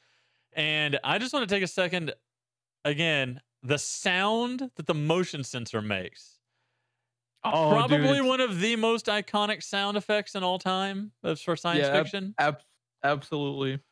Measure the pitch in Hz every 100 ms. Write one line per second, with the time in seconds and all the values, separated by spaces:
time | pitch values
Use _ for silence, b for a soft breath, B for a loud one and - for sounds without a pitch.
0 | _ _ _ _ _ - 151 156 151 -
1 | 131 185 247 285 214 202 180 - 180 180
2 | 151 - _ _ _ _ _ _ 147 147
3 | 165 147 131 127 - _ 127 143 - -
4 | 196 180 202 226 240 254 262 - 156 156
5 | 147 175 180 147 131 127 113 113 107 98
6 | 92 - - _ _ _ _ _ _ _
7 | _ _ _ _ - 160 156 151 247 294
8 | 269 277 254 254 247 180 214 233 226 233
9 | 220 208 202 208 208 208 - 202 202 208
10 | 190 214 - 196 185 185 - 185 196 196
11 | 208 - 170 151 - 165 175 165 143 147
12 | 156 202 190 214 147 147 _ _ _ _
13 | 139 147 - 151 143 139 135 139 -